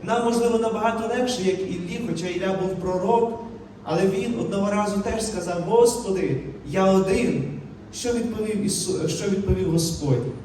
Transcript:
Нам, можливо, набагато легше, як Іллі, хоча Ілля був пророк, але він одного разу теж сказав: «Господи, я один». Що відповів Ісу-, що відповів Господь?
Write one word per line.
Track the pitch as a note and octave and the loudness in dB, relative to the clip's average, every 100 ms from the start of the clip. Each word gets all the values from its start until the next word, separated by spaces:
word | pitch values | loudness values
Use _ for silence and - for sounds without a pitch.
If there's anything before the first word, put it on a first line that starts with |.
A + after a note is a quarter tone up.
Нам, | F3 A#3+ A#3 | 0 0 2
можливо, | A#3 A#3 A3+ | 2 4 4
набагато | A3+ F#3+ A3+ G#3+ A3+ B3 | 2 2 0 0 -2 0
легше, | B3+ G#3 | 0 2
як | F#3 F#3 | 0 0
Іллі, | - F3 F3 A#3 F#3 | -2 -4 -6 -6 -4
хоча | D#3+ F3+ | -4 -4
Ілля | F3 F#3+ F#3+ | -2 -2 0
був | F#3 | -2
пророк, | E3 F#3 F#3 G3 A#3 A#3 - - - - - | -2 -2 -2 2 4 2 -2 -10 -12 -16 -14
але | - E3+ F#3+ | -2 2 2
він | F#3+ G3 A#3+ | 2 -2 -2
одного | E3+ G3 G3+ | -2 0 0
разу | G3+ G#3 G3 | 2 0 0
теж | - A3+ A3 | -2 -2 -2
сказав: | - E3+ E3+ E3+ | -4 -4 -4 2
«Господи, | A3+ A#3+ - G3 F#3+ C3+ C3+ - - C#3 | 6 6 4 -2 -2 0 -2 -4 -12 -4
я | F3+ F#3+ | 2 6
один». | F#3+ F#3+ - - - C#3 - - - - | 6 4 2 2 0 -4 -8 -12 -16 -14
Що | - A#3+ | -6 -2
відповів | A#3+ A3 G#3+ G#3+ G#3 - | -2 -2 -2 -2 0 0
Ісу-, | - F3+ - D#3+ | -2 -2 -2 -2
що | - G3+ | -2 0
відповів | F#3+ F#3+ F#3 E3+ | 0 2 2 2
Господь? | D#3+ E3 - C#3+ A#2+ - - | 2 0 -2 0 0 0 -8